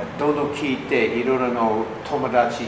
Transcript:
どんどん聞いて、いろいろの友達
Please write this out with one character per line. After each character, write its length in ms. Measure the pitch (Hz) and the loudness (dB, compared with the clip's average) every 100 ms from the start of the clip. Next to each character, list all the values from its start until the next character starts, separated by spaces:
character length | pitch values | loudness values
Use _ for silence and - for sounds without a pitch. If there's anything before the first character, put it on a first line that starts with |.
| 113 - | -8 -2
ど 100 | 147 | 0
ん 80 | 143 | 2
ど 80 | |
ん 80 | 139 | -2
聞 200 | - 147 | -2 -2
い 20 | 131 - | -2 0
て、 160 | 131 | 0
い 200 | 110 117 | 2 0
ろ 120 | 120 131 | 2 2
い 20 | |
ろ 100 | 123 | 2
の 360 | 120 113 107 110 - | 2 2 0 -2 -6
友 240 | - 143 127 | -4 -2 2
達 360 | 120 120 117 | 4 4 0